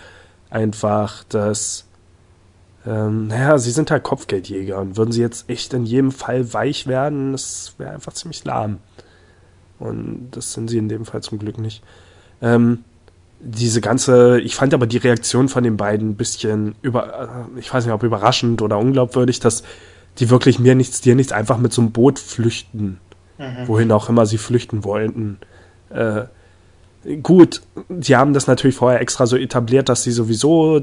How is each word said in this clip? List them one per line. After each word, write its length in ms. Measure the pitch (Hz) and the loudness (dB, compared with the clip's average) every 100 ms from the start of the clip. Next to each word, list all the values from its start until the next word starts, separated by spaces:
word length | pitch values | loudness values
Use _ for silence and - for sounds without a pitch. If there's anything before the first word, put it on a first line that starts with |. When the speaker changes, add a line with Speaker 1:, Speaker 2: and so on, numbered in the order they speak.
| - - _ _ _ | -20 -20 _ _ _
Speaker 1:
einfach, 720 | 117 110 104 107 104 104 - - | -4 -2 -2 -2 0 -2 -6 -6
dass, 560 | 110 104 104 - - - _ _ _ _ _ _ _ _ _ 113 | -2 -2 -2 -6 -10 -16 _ _ _ _ _ _ _ _ _ -8
ähm, 420 | 110 107 110 107 | -4 -2 -2 -4
naja, 300 | 113 135 151 | -2 2 2
sie 120 | 120 | 2
sind 200 | 120 151 | -2 0
halt 100 | 147 | -2
Kopfgeldjäger 760 | - 139 - 98 - 95 98 98 | -2 -6 -4 -6 -6 -8 -6 -6
und 180 | 98 98 | -6 -2
würden 160 | 113 | -2
sie 80 | 117 | 0
jetzt 280 | 117 117 - | -2 -4 -12
echt 240 | 123 - | -12 -6
in 120 | 127 117 | -6 -2
jedem 240 | 123 135 | 0 0
Fall 420 | 127 - 127 123 | -2 -6 -4 -4
weich 340 | 110 120 147 135 | -4 -4 -4 -4
werden, 420 | 127 143 147 135 | -4 -2 -4 -6
das 420 | 139 - - - - | -6 -10 -12 -16 -16
wär 140 | 135 | -14
einfach 200 | 104 - | -14 -16
ziemlich 320 | - 170 147 | -16 -14 -12
lahm. 340 | 147 123 107 98 _ - - _ _ _ _ _ _ _ | -6 -4 -4 -8 _ -20 -20 _ _ _ _ _ _ _
Und 520 | 113 110 110 110 123 | -12 -10 -10 -12 -14
das 200 | 120 117 | -14 -12
sind 160 | - 113 | -10 -6
sie 100 | 117 | -4
in 100 | 107 | -4
dem 160 | 110 | -6
Fall 180 | 113 110 | -8 -12
zum 160 | - 107 | -10 -10
Glück 200 | 104 107 | -10 -8
nicht. 240 | 110 107 - - - _ _ _ | -10 -10 -20 -20 -20 _ _ _
Ähm, 400 | 117 120 117 120 - _ _ _ _ _ | 2 4 4 2 -6 _ _ _ _ _
diese 400 | 131 110 120 113 | -14 -2 0 0
ganze, 600 | 104 127 - 123 123 123 | 2 0 6 8 8 6
ich 160 | 110 - | 0 -2
fand 180 | 135 | 0
aber 140 | 147 120 | 2 2
die 80 | 117 | 0
Reaktion 520 | 123 117 - 123 131 | 2 0 0 0 2
von 140 | 127 | 2
den 140 | 120 107 | 0 0
beiden 340 | 101 107 110 | 0 0 -2
ein 60 | 104 | -4
bisschen 580 | 117 - 110 107 107 104 | -6 -4 -4 -2 -4 -4
über-, 640 | 135 117 110 113 120 123 117 123 | -4 -2 -4 -10 -12 -12 -14 -14
äh, 40 | |
ich 120 | 110 | -4
weiß 120 | 131 | -2
nicht, 100 | 120 | 0
ob 80 | 107 | 0
überraschend 600 | 117 110 107 127 120 117 | 0 2 2 2 0 0
oder 160 | 107 104 | 0 0
unglaubwürdig, 600 | 123 135 123 131 127 123 | 2 2 2 2 0 2
dass 240 | 117 - - - - - _ - | 0 0 -10 -20 -20 -20 _ -4
die 100 | 113 | 2
wirklich 280 | 123 - 123 | 4 4 4
mir 160 | 123 | 6
nichts, 260 | 127 127 - | 4 2 0
dir 140 | 127 | 2
nichts 160 | 120 131 | 4 4
einfach 280 | 104 110 113 | 0 0 0
mit 140 | 120 | 0
so 100 | - | 2
einem 100 | 117 | 0
Boot 260 | 113 127 135 | 4 4 2
flüchten. 800 | - - 113 - - 110 101 90 _ - _ _ | -8 -2 -2 -2 -12 -8 -8 -8 _ -20 _ _
Speaker 2:
Mhm. 300 | 139 123 123 | -14 -10 -2
Speaker 1:
Wohin 240 | 110 113 | 0 4
auch 160 | 107 - | 2 4
immer 180 | 117 110 | 2 4
sie 120 | 110 | 0
flüchten 440 | - 120 - 110 | 0 -2 -2 -6
wollten. 560 | 98 104 110 - 107 101 - - _ _ _ | -4 -4 -4 -4 -8 -8 -18 -20 _ _ _
Äh, 320 | - 113 107 110 - _ _ _ _ _ _ - 151 | -4 -2 -2 -6 -16 _ _ _ _ _ _ -10 -8
gut, 400 | 135 180 165 - - - - 180 | 4 8 8 6 -14 -20 -14 -8
sie 160 | 139 127 | 2 4
haben 180 | 143 | 4
das 140 | 139 135 | 2 2
natürlich 260 | 127 139 | 2 2
vorher 260 | 127 123 123 | 2 2 2
extra 260 | 117 - 123 | 0 0 2
so 100 | 127 | 2
etabliert, 520 | 135 127 117 131 127 | 0 -2 2 0 2
dass 140 | 120 | -2
sie 80 | - | 0
sowieso 680 | 117 113 110 143 165 160 151 | -2 -2 0 2 4 4 2